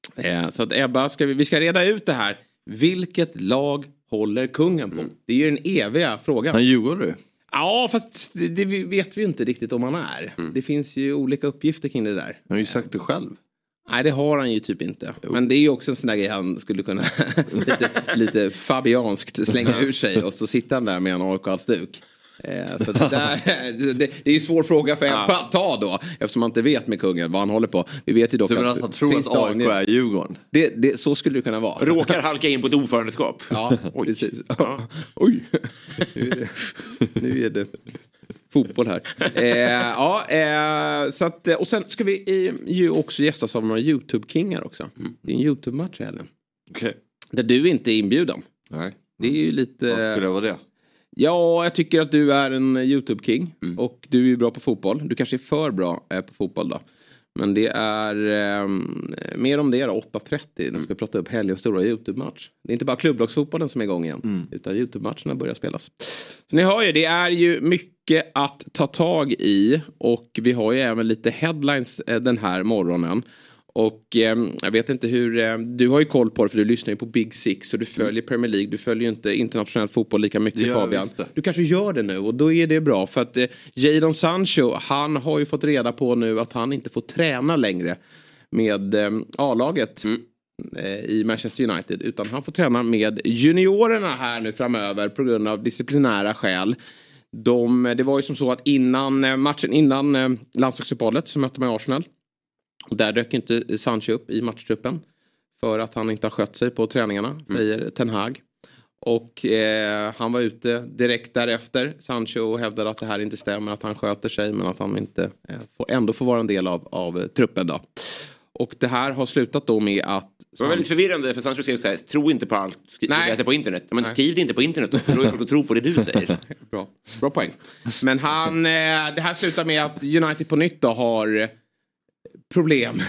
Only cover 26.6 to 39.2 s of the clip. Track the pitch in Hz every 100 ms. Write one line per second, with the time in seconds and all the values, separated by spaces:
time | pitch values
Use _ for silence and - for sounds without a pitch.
26.6 | 123 131 - 104 98 85 82 92 101 110
27.6 | 113 90 85 139 - 110 117 120 98 117
28.6 | 123 120 113 - 147 143 135 127 107 107
29.6 | 120 101 98 120 120 98 - - _ 151
30.6 | 160 113 131 - 151 147 156 131 123 110
31.6 | 110 - 147 165 - 175 156 143 147 135
32.6 | 131 143 123 120 110 110 107 - - 117
33.6 | 117 117 - - 110 110 110 - - 120
34.6 | 120 135 117 160 - - 190 - - -
35.6 | - - - - 139 - 120 - 107 -
36.6 | - - - - 117 110 123 131 113 101
37.6 | 101 - - - _ _ _ - _ 143
38.6 | - - 113 90 - -